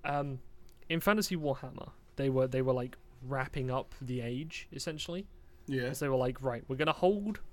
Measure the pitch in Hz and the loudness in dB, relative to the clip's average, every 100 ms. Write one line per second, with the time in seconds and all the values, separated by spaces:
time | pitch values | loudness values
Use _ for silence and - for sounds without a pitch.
0 | - 143 143 131 - - - - - 165 | 0 0 0 -4 -8 -16 -18 -18 -2 2
1 | 180 214 196 180 147 131 131 - - - | 4 4 2 0 0 -2 -4 -10 -12 -14
2 | - - 135 131 131 131 131 127 123 - | -16 0 2 4 4 4 4 2 0 -8
3 | - - 127 135 127 151 127 127 - - | -18 -14 -4 -2 -2 -2 0 -2 -2 -10
4 | 127 123 117 127 160 - - 135 175 156 | -4 -4 -2 -4 -6 -10 -10 -6 -6 -4
5 | - 175 202 - - - - 135 123 151 | -6 -6 -8 -16 -20 -16 -2 0 0 0
6 | 147 131 127 127 131 120 - 135 151 156 | 2 4 4 2 -2 -2 -4 0 2 6
7 | 180 208 208 208 - | 4 4 0 -4 -8